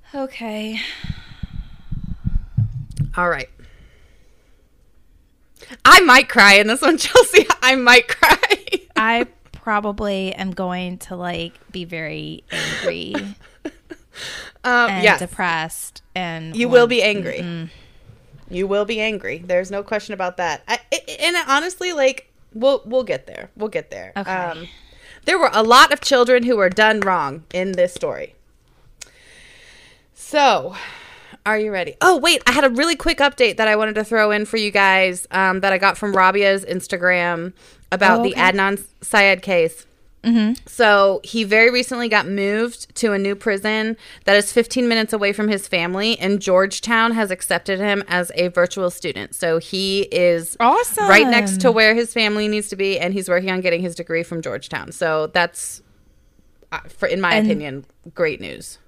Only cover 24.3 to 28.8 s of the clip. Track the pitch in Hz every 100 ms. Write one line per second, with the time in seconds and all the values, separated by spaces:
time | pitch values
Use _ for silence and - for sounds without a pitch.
24.3 | 185 175 160 175 - _ - - - -
25.3 | 359 302 208 220 247 - 294 - 262 240
26.3 | 254 240 226 185 190 214 220 196 180 139
27.3 | 143 - 180 190 180 180 - 160 82 76
28.3 | _ _ _ _ _